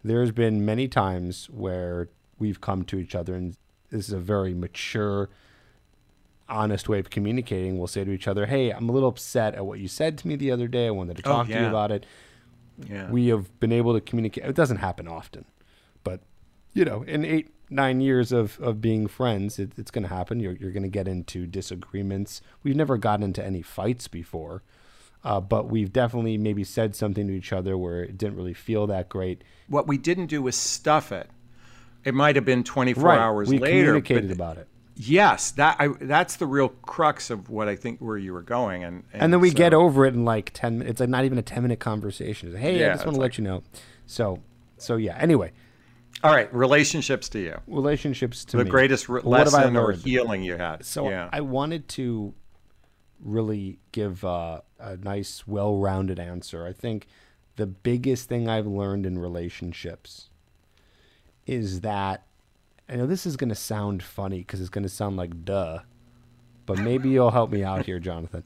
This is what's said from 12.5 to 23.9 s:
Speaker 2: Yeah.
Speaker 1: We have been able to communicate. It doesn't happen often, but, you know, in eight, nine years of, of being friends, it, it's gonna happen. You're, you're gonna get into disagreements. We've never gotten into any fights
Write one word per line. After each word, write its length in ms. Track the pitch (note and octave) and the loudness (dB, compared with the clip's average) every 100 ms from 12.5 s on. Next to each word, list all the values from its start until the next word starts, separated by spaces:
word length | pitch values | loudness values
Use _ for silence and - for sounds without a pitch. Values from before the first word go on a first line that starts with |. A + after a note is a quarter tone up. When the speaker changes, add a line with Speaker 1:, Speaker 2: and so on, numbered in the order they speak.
| _ - - B2+ | _ -20 -18 -12
Speaker 2:
Yeah. 200 | G2+ F#2+ | -10 -2
Speaker 1:
We 180 | A#2+ A#2+ | 2 4
have 320 | A2+ F#2 _ | 2 -2 _
been 120 | A#2 | 2
able 220 | A#2 A#2 | 4 4
to 80 | A2 | 2
communicate. 420 | - A#2+ A2 - C3+ | 0 -2 -2 -4 -2
It 100 | C#3+ | 2
doesn't 220 | D3 G2+ | 2 2
happen 300 | F#2+ F2 E2 | -2 -6 -10
often, 380 | E2 - - - _ _ _ _ _ | -12 -14 -20 -20 _ _ _ _ _
but, 180 | F#2+ F#2 _ _ - _ _ | -10 -10 _ _ -20 _ _
you 100 | - | 0
know, 200 | F3+ G#2 | 2 0
in 200 | - D#3 | -4 -4
eight, 280 | D#3 D#3+ - _ - | 0 -2 -2 _ -6
nine 320 | C#3 C3+ B2+ | 0 2 4
years 300 | C3+ B2+ A#2 | 4 4 4
of, 280 | B2 G#2+ - | 2 2 -2
of 220 | B2 G#2+ | -4 0
being 240 | A2+ A2 G#2+ | 2 2 0
friends, 540 | - - G2+ G2+ - | 0 0 0 -2 -4
it, 140 | G2+ - | -8 -8
it's 140 | - | -8
gonna 160 | - F#2 | -6 -4
happen. 320 | F#2 F2+ A#2+ | -6 -4 -4
You're, 140 | G2 | -4
you're 180 | F#2 G2 | -6 -8
gonna 160 | G2 G2 | -6 -4
get 200 | G2 F#2+ | -4 -4
into 380 | F#2 E2 F#2 F2+ | -6 -6 -8 -6
disagreements. 960 | F#2+ - F#2 - G2 G2 G2 G2+ - - - | -8 -8 -12 -8 -6 -4 -4 -6 -10 -20 -6
We've 120 | C#3+ C#3 | -2 0
never 220 | C#3+ A#2+ | 2 2
gotten 260 | G#2+ G#2 | 2 0
into 220 | G2+ F#2 G2 | 0 -4 -4
any 160 | F#2 | -6
fights 460 | D#2+ - G2+ | -8 -4 -4